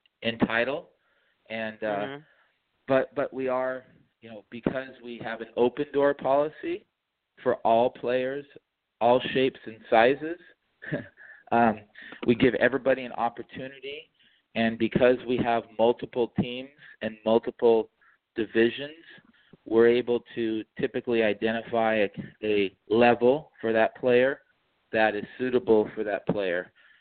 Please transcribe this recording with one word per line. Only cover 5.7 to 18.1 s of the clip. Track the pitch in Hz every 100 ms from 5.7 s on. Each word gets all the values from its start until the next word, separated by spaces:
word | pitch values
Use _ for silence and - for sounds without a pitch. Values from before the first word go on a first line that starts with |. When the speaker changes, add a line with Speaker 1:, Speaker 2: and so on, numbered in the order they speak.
| 143 147
Speaker 1:
door | 143 143
policy | 139 135 143 151 - 165 175 _ _ _ _ _ _
for | 127 -
all | - 113 127
players, | - 120 127 131 143 143 - _ _ _ -
all | 120 123 123
shapes | 131 135 - 113
and | 110 -
sizes. | 113 120 143 156 175 - _ _ _ -
<laughs> | 123 - _ - - -
Um, | 117 117 104 - - - - -
we |
give | 113 131 110
everybody | 123 131 127 131
an | 123
opportunity, | - 117 120 - 135 131 139 135 151 - _ _ _ _ 113
and | 113 113
because | 113 - 127 123 117
we | 120
have | 117 117 - -
multiple | 113 120 117 127 113 -
teams | 131 123 135 147 - -
and | 110 110
multiple | 110 113 - - 120 113 110 _ _